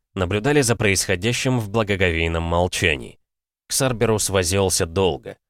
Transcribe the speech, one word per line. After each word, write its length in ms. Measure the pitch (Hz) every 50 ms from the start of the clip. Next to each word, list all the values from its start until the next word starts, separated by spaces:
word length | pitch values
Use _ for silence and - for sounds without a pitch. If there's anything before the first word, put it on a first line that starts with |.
| _ _ -
наблюдали 460 | 95 92 87 101 104 107 139 151 151
за 140 | 135 120 113
происходящим 840 | - 110 104 95 - - - 95 90 95 117 123 - - 131 131 120
в 100 | 107 98
благоговейном 720 | 101 113 110 98 101 90 95 90 82 82 82 82 85 85
молчании. 800 | 85 82 85 85 90 92 - - - 85 73 65 57 50 - _ _ _ _ _ _ _ _ _ _
Ксарберус 640 | - - - 139 131 120 104 120 113 110 104 - -
возился 560 | 95 98 90 82 95 98 98 90 - - 92
долго. 500 | 82 82 95 95 87 71 65 - 95 98 _ _